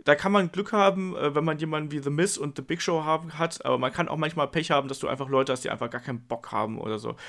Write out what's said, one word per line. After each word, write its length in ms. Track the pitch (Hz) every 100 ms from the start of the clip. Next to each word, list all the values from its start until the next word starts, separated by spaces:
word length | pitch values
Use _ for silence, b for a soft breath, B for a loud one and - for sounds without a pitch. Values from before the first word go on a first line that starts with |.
da 100 | -
kann 160 | 147 196
man 220 | 202 180
Glück 200 | 180 202
haben, 440 | 214 196 190 185 -
äh, 180 | 147
wenn 100 | 147
man 120 | 160 151
jemanden 340 | 160 156 151
wie 80 | 151
The 100 | 139
Miz 260 | 147 190 -
und 220 | 147 139
The 40 |
Big 200 | 135 170
Show 220 | - 165
haben, 340 | 156 156 165 151
hat, 260 | 165 -
aber 140 | 135 127
man 120 | 127
kann 180 | 151 170
auch 100 | 156
manchmal 300 | 156 160 139
Pech 220 | 165 156
haben, 180 | 147 135
dass 100 | 135
du 100 | -
einfach 220 | 131 135
Leute 200 | 135 135
hast, 140 | 127
die 60 | -
einfach 180 | 113 120
gar 140 | 123
keinen 240 | 127 120 120
Bock 260 | 117 -
haben 260 | 110 110 117
oder 200 | 110 107
so. 180 | 113 113